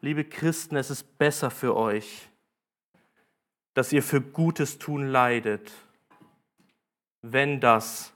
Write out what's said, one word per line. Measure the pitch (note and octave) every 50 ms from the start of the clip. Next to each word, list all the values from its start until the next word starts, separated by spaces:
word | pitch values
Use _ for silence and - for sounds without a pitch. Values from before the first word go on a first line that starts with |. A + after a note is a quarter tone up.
Liebe | - C#3 D3+ D3+ D3
Christen, | D3+ - - - E3 E3 E3 - - -
es | C#3 C3+ -
ist | C#3+ - - _ _ _
besser | D3 D3 C#3+ - - B2+
für | - - - B2 -
euch, | - A2+ A2 G#2 G#2+ G#2+ - - - - - _ _ _ _ _ _ _ _ _ _ _ _ _ _ _ _ _ _ _ _ _ _ _ _ _ _ _ _ _
dass | C3+ B2+ - D3
ihr | D3 C#3+
für | - - C#3
Gutes | B2+ C#3 - - E3 E3 E3 - D3+ C#3 - -
tun | - - D3 C#3 C#3 C3+
leidet, | C3+ B2+ B2 B2 A#2+ A#2+ A2+ A2 G#2 G2+ - - - - - _ _ _ _ _ _ _ - _ _ _ _ _ _ _ _ _ _ _ _ _ _ _ _ _ _ _
wenn | - A#2 A#2 C3+ C#3 C#3+ C#3+ C3
das | C3 A#2+ A#2 A2 G#2+ - - - - - _